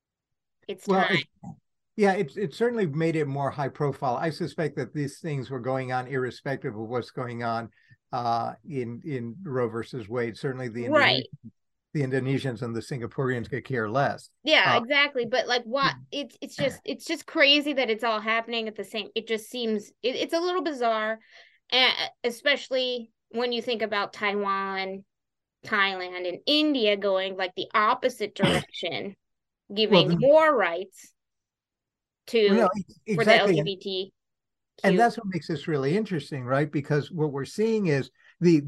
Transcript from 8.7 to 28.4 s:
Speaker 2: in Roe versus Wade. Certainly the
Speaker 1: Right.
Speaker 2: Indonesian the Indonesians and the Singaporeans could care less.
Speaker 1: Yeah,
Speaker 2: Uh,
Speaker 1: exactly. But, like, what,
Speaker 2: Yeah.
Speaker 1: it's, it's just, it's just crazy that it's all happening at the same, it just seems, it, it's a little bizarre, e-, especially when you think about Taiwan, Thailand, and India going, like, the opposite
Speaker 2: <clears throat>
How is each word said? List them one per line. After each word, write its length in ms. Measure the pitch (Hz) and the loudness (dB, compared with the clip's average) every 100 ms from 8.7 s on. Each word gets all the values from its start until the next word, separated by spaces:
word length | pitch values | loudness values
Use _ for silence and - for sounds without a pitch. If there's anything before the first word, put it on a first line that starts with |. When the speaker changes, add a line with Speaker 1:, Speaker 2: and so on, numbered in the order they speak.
| 139 117 120 | -6 -6 -8
Speaker 2:
in 320 | 175 135 117 117 | -8 -6 -8 -10
Roe 240 | 190 131 120 | -6 -2 -2
versus 400 | 113 110 135 101 | -2 -8 -10 -6
Wade. 280 | 123 117 104 | -4 -4 -4
Certainly 340 | 143 127 127 | -6 -6 -8
the 180 | 110 240 | -6 0
Speaker 1:
Right. 340 | 302 240 78 | 4 4 2
Speaker 2:
Indonesian 300 | - - 226 _ _ _ _ | -2 -16 -20 _ _ _ _
the 80 | 156 | -4
Indonesians 600 | 131 131 127 135 135 110 | 0 0 0 0 -2 -4
and 120 | 117 | -6
the 60 | 113 | -6
Singaporeans 680 | - 135 113 - 131 127 107 | -6 -8 -8 -4 -2 -2 -6
could 140 | 127 | -8
care 240 | - 131 107 | -4 -4 0
less. 400 | 123 131 - - _ | 0 0 -2 -12 _
Speaker 1:
Yeah, 300 | - 302 196 - | 2 4 4 2
Speaker 2:
Uh, 40 | |
Speaker 1:
exactly. 440 | 233 285 285 254 226 | 2 2 2 0 0
But, 200 | 247 - | 0 0
like, 160 | 247 | -2
what, 300 | 233 269 269 - - | -2 0 0 -2 -10
Speaker 2:
Yeah. 120 | 277 | -10
Speaker 1:
it's, 140 | 240 - | -10 -12
it's 160 | 285 - | -14 -4
just, 240 | 277 - | -4 -4
it's 200 | - - | -10 -10
just 220 | - 320 - | -6 -8 -4
crazy 480 | 330 285 294 285 | 4 6 6 2
that 160 | 269 233 | 0 0
it's 140 | 220 | 0
all 160 | 240 214 | 0 -2
happening 460 | 220 226 226 233 220 | 0 -2 -2 -6 -6
at 100 | 214 | -8
the 80 | |
same, 240 | 196 220 196 | -8 -8 -6
it 140 | 226 214 | -8 -4
just 220 | 220 214 | -6 -4
seems, 400 | 254 226 214 - _ | -6 -2 -2 -4 _
it, 140 | 226 254 | -4 -2
it's 160 | 320 | -2
a 80 | 339 | 0
little 220 | 359 359 | 0 -2
bizarre, 560 | 277 269 233 220 214 220 _ - - _ _ | -4 -2 0 0 -2 -6 _ -20 -20 _ _
e-, 360 | 247 254 - - - | 2 2 2 -6 -4
especially 840 | 240 233 294 254 - 262 254 247 226 _ _ | -6 -2 0 0 0 -2 -2 -4 -8 _ _
when 220 | 226 247 | -4 -2
you 80 | 240 | -2
think 220 | 226 226 | -4 -4
about 300 | 214 208 202 | -2 -2 -4
Taiwan, 880 | - 208 202 196 196 196 190 190 196 - _ _ _ _ _ - | -4 -2 0 -2 -2 -2 -4 -6 -8 -14 _ _ _ _ _ -4
Thailand, 600 | 214 196 185 180 180 180 | 0 0 0 -6 -6 -6
and 100 | 175 - | -4 2
India 500 | 302 302 269 208 202 | 4 4 4 4 4
going, 400 | 202 190 190 190 | 2 0 0 -4
like, 180 | 185 190 | -4 -4
the 120 | - | -2
opposite 600 | 220 214 247 262 247 208 | 2 2 2 0 -2 -6
Speaker 2:
<clears throat> 60 | - | 0